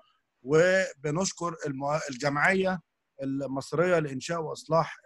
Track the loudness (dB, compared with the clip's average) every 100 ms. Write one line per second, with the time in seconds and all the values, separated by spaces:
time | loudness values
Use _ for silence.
0 | _ _ _ _ 2 4 6 4 0 -4
1 | -4 -2 -2 -4 -6 -6 -8 -4 -2 -2
2 | -4 -4 -2 2 2 2 0 -2 _ _
3 | _ -10 -6 -4 -4 -6 -4 0 4 2
4 | 0 -6 -6 -6 -6 -8 0 2 2 -4